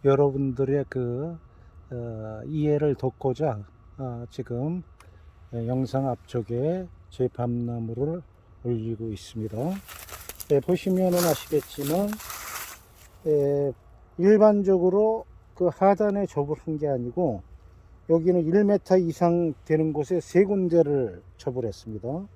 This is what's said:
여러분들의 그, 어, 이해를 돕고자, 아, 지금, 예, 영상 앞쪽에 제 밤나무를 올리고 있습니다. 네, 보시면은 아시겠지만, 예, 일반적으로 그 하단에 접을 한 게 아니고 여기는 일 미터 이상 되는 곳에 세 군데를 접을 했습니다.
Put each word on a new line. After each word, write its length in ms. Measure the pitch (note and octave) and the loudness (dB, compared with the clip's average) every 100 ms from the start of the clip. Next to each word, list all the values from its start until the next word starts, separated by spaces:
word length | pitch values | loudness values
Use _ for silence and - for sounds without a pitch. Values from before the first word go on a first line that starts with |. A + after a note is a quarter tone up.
여러분들의 800 | C#3 C#3 C#3+ C3+ C#3 B2+ C3+ C#3+ C3 | 4 4 2 0 -4 -2 -2 -2 -2
그, 480 | C3 B2 A#2+ D#3+ E3 - - - - - | -6 -4 -6 -8 -12 -18 -20 -20 -20 -14
어, 520 | B2 A#2 A2 A2 A2 | -12 -10 -10 -10 -12
이해를 520 | B2+ D3+ D3 D3 D3 C3+ | -8 -2 0 2 0 0
돕고자, 680 | B2+ - C3+ B2 D#3 G#2+ G2 - - - | -4 -4 -4 -2 -2 -4 -10 -20 -20 -12
아, 300 | C3 A#2+ A#2+ | -10 -10 -12
지금, 540 | - A#2+ A#2+ C#3+ F3+ - - - - - - - | -12 -8 -6 -4 -6 -10 -20 -20 -20 -20 -20 -12
예, 120 | A#2 A#2 | -8 -4
영상 400 | B2+ C3 C3 C3+ | -4 -2 -2 -2
앞쪽에 800 | A#2+ - B2 G#2 A#2+ D3 F#3 F3+ - - | -4 -6 -6 -4 -4 -2 -4 -6 -16 -20
제 200 | - B2+ | -4 -4
밤나무를 920 | - B2 A#2+ A#2+ A#2+ A2+ A#2 D3 E3+ - - _ - | -2 -4 -4 -4 -6 -8 -4 -4 -6 -12 -20 _ -10
올리고 480 | A#2+ A#2 A2 A2 A2+ | -4 -4 -4 -6 -8
있습니다. 460 | G#2 - A2+ G#2+ G#2+ D3 G3 - - - - - - - | -10 -10 -10 -8 -4 -4 -6 -10 -16 -16 -16 -16 -16 2
네, 100 | C#3+ | 2
보시면은 560 | - F3+ - F#3 F#3 F3 | 2 -2 0 2 2 4
아시겠지만, 920 | F3 D3 - D3+ - - C#3 E3+ G#3 G#3+ - - - - - - - - - - | 2 0 0 -2 -2 -8 -2 -2 -2 -4 -10 -12 -12 -12 -14 -16 -20 -20 -20 -8
예, 480 | D#3+ D3+ C#3+ C#3+ C#3+ B2+ - - - - | 0 2 4 2 0 -4 -16 -20 -18 2
일반적으로 1040 | F#3 G#3+ G#3+ G#3 F#3+ F#3+ F#3 G3 A3 A3+ - - - | 6 8 8 6 4 4 4 4 2 0 -8 -20 -20
그 140 | - F3+ | -2 -2
하단에 580 | - G3 G3+ G#3 G3+ F#3+ | 4 4 4 2 0 -2
접을 300 | - C#3+ D3+ - | -2 -4 -4 -4
한 100 | D3+ | -4
게 120 | D3 | -2
아니고 520 | C3 A#2+ A#2+ E3+ G#2 - - - - - - - | -2 -4 -2 -2 -2 -10 -20 -20 -20 -20 -20 0
여기는 340 | E3 E3 F3+ | 2 4 2
일 200 | D#3+ F#3+ | 4 4
미터 340 | G#3 G3+ - F#3 | 4 2 4 2
이상 560 | E3+ D#3 F3 F3 E3+ C#3+ | 2 0 2 2 0 -4
되는 300 | - D#3 D#3+ | -2 0 0
곳에 260 | D3 C#3+ F3+ | -2 -2 -4
세 240 | - F3+ | 2 2
군데를 800 | G3 G3+ F3+ E3+ D3 C#3+ A#2 F2 - - | 4 2 4 4 4 2 -2 -6 -20 -8
접을 260 | - B2+ | -6 -4
했습니다. 640 | A2+ - A#2 G#2+ A2+ D#3 G3+ | -6 -8 -12 -10 -6 -8 -10